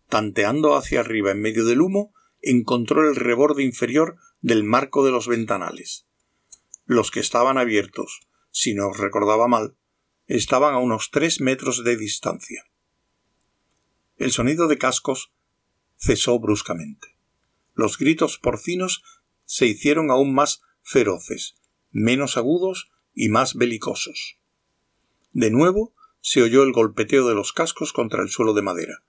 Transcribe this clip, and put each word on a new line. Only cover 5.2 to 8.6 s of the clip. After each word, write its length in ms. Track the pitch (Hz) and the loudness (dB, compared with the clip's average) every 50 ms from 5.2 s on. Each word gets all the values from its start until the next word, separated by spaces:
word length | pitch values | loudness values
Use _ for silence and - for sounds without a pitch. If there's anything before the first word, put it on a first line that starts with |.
| 113 120 | 0 -2
ventanales. 800 | 120 117 113 107 107 98 90 82 - - - - - - _ _ _ _ _ _ _ _ _ _ - - _ _ - - _ | -2 -2 -2 -2 -4 -4 -4 -8 -10 -12 -12 -14 -14 -14 _ _ _ _ _ _ _ _ _ _ -20 -20 _ _ -20 -12 _
Los 260 | - 127 117 107 - | 0 0 0 0 0
que 80 | - 117 | -4 -6
estaban 380 | 107 - - 120 120 131 131 135 | -4 -2 0 0 2 2 2 0
abiertos, 680 | 123 120 110 104 98 95 - - - - - - _ _ _ _ _ _ | 0 0 0 -2 -2 -2 -6 -12 -12 -12 -12 -18 _ _ _ _ _ _
si 240 | - - | -6 -4